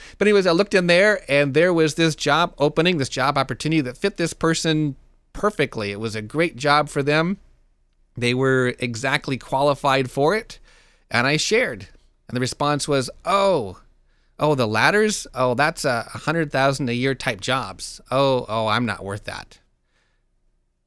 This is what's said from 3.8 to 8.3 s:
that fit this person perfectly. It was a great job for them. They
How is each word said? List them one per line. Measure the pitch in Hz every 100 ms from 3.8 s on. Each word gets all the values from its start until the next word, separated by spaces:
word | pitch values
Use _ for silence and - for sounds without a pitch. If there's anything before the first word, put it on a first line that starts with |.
that | 127 120
fit | 202 -
this | 165
person | - 165 165 165 156 151 135 _ _ _
perfectly. | - - - 139 117 104
It | 101
was | 113 104
a |
great | 107 147 175 -
job | 143 147 147
for | 147
them. | 139 151 165 196 - _ _ _ _ _ _ -
They | 120